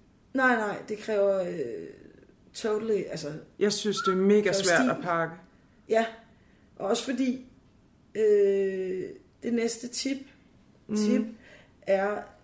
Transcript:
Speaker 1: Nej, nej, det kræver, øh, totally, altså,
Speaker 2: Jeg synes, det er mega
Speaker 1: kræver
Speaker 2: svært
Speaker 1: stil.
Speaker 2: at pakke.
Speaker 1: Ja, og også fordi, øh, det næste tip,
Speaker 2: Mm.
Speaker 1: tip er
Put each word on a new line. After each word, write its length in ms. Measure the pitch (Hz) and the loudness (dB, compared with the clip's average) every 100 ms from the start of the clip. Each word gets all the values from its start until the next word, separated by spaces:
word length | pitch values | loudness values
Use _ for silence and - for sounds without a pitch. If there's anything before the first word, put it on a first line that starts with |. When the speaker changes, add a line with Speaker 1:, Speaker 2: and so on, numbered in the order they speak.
| _ _ _ | _ _ _
Speaker 1:
Nej, 220 | 262 254 233 | 0 2 2
nej, 260 | 208 175 - | 0 -6 -8
det 100 | 208 | -8
kræver, 420 | - 208 196 196 | -2 2 2 2
øh, 460 | 175 170 120 85 80 - - - - - - | -2 -4 -6 -8 -12 -16 -20 -20 -20 -20 -14
totally, 480 | - 220 214 226 196 - | -6 -4 -2 0 -2 -2
altså, 220 | 160 147 151 - - | -6 -8 -10 -14 -2
Speaker 2:
Jeg 140 | 202 | 0
synes, 240 | 202 214 - 190 | 0 -2 0 0
det 60 | |
er 40 | 185 | 4
mega 240 | 196 208 | 6 6
Speaker 1:
kræver 120 | 202 | 4
Speaker 2:
svært 260 | 196 190 170 | 2 4 4
Speaker 1:
stil. 100 | 254 | 2
Speaker 2:
at 60 | - | 0
pakke. 320 | 175 170 165 - - _ _ _ - | -2 -2 -2 -6 -20 _ _ _ 0
Speaker 1:
Ja, 180 | 220 226 - - - _ _ _ - | 0 0 -4 -20 -20 _ _ _ -6
og 120 | 196 | -2
også 160 | 233 | -2
fordi, 420 | - 240 262 262 - - _ _ _ _ _ | -2 -2 -2 -4 -10 -20 _ _ _ _ _
øh, 880 | 208 214 208 202 196 196 190 185 185 - - - _ | 0 4 6 4 2 0 -2 -4 -6 -8 -12 -20 _
det 100 | 240 | -2
næste 340 | 233 226 - 247 | 0 0 -4 -6
tip, 300 | - 269 269 - - _ _ _ _ - | -6 -4 -6 -8 -20 _ _ _ _ -6
Speaker 2:
Mm. 100 | 214 | -2
Speaker 1:
tip 260 | 214 254 - - - - - _ | 2 2 -2 -10 -20 -20 -20 _
er 400 | - 196 202 202 - - | -2 0 0 -4 -10 -18